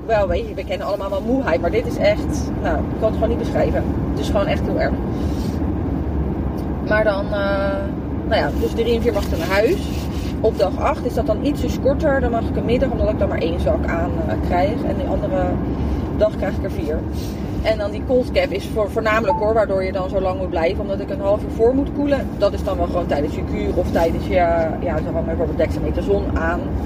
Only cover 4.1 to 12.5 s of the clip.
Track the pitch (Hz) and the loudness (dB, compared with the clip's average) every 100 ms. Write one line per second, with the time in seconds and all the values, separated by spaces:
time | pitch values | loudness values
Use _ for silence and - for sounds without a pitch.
4.1 | - - 208 196 - - 208 - - - | -2 0 0 2 0 0 0 0 0 -2
5.1 | - - - - - - - - - - | -2 -2 -2 -2 -2 -2 -2 -2 -2 -2
6.1 | - - - - - - - - 214 214 | -2 -2 -2 -2 -2 -4 -4 0 2 2
7.1 | 196 196 202 196 196 196 190 - - - | 0 -2 -2 0 0 0 0 -2 -4 -4
8.1 | - - 202 247 - - - 226 233 233 | -4 0 0 2 0 0 0 2 2 2
9.1 | - - 175 160 196 233 392 - - - | 0 0 -2 0 2 4 2 -2 -4 -4
10.1 | - - - 220 - 190 - 247 302 240 | -4 -4 0 0 2 0 2 0 0 -2
11.1 | 233 220 208 269 - - - 262 277 302 | -2 0 0 0 0 0 0 2 2 2
12.1 | 269 - 233 - | 2 2 0 -2